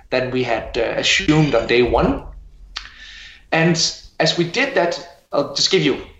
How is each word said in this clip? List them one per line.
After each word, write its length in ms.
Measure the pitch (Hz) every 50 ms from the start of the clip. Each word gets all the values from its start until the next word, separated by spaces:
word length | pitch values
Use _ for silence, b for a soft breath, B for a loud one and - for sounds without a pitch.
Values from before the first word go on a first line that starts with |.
| b -
than 200 | 127 127 127 123
we 140 | 123 127 123
had, 340 | 120 113 110 - - - 120
uh, 160 | 113 101 - -
assumed 580 | - - - - - - 151 156 156 143 -
on 100 | - -
day 160 | - 120 123 120
one. 420 | 113 113 131 175 - - - - - - - - - - - - - - B B B B B B B B B B B B B B _
And 260 | 160 160 165 175 165 160 - - - - - - - -
as 180 | 160 - - 170
we 60 | 170
did 320 | 170 - - 277 269 -
that, 480 | 185 170 175 - - - - - - _ _ -
I'll 220 | 143 139 - -
just 180 | - - - 190
give 100 | 180 156
you 180 | 139 113 92 - - -